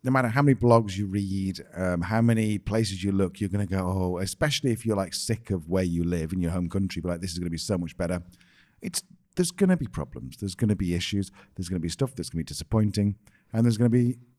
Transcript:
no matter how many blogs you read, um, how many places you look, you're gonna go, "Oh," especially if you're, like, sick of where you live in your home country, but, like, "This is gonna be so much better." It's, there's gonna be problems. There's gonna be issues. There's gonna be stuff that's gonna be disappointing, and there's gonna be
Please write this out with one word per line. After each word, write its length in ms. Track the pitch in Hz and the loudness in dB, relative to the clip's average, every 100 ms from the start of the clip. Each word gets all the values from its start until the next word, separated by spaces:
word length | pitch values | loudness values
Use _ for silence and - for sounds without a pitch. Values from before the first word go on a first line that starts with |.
no 80 | 127 | 2
matter 180 | 131 120 | 2 2
how 140 | 117 | 4
many 120 | 143 | 4
blogs 420 | 131 120 113 107 95 | 4 6 6 4 -4
you 100 | 101 | -2
read, 580 | 98 98 98 95 92 - | -2 -2 -2 -2 -4 -10
um, 280 | 87 92 87 | -4 0 0
how 180 | 87 113 | 0 2
many 380 | 117 113 107 104 | 4 4 2 -2
places 440 | - 107 107 95 | 0 0 0 -2
you 80 | 98 | 0
look, 280 | 98 92 - | 2 0 -2
you're 100 | 101 | -4
gonna 160 | 101 101 | -2 -2
go, 120 | 95 90 | -2 0
"Oh," 320 | 95 90 90 | 0 0 -2
especially 520 | 95 - 151 139 135 | -4 -2 -2 0 0
if 120 | 113 113 | 0 0
you're, 100 | 101 | -2
like, 180 | 95 | -2
sick 360 | - - 110 - | -6 -4 -4 -2
of 180 | 95 80 | -4 0
where 160 | 92 | 0
you 200 | 92 85 | 2 0
live 280 | 85 87 78 | 0 0 -2
in 80 | 92 | -2
your 100 | 85 | -2
home 160 | 90 87 | 0 -2
country, 320 | 98 95 - | -2 -2 -2
but, 60 | 87 | -4
like, 100 | 85 | -4
"This 120 | 87 | -6
is 60 | 82 | -6
gonna 120 | 87 | -6
be 80 | 82 | -6
so 180 | - 92 | -2 -2
much 180 | 85 - | -2 -4
better." 260 | 85 87 87 - _ _ _ _ | -2 -2 -6 -20 _ _ _ _
It's, 220 | - - - - _ - | -8 -8 -10 -20 _ -2
there's 140 | 175 | -2
gonna 260 | - 190 180 | 2 2 2
be 100 | 123 | 0
problems. 500 | - 73 - 64 - | -6 -8 -10 -14 -8
There's 160 | 101 | -8
gonna 220 | - 110 104 | 0 0 2
be 180 | 92 | 2
issues. 360 | 87 - 101 95 - - | 0 0 -2 -4 -8 -18
There's 140 | - 87 | -10 -6
gonna 120 | 92 | -4
be 80 | 82 | -4
stuff 260 | - 135 | -4 -4
that's 160 | - 82 | -4 -8
gonna 100 | 82 | -6
be 40 | - | -6
disappointing, 640 | - - 113 104 104 101 101 _ _ _ | -10 -2 2 2 2 0 -2 _ _ _
and 120 | 110 | 2
there's 120 | 117 107 | 2 4
gonna 140 | 120 | 4
be 260 | 120 120 127 - | 4 2 -2 -12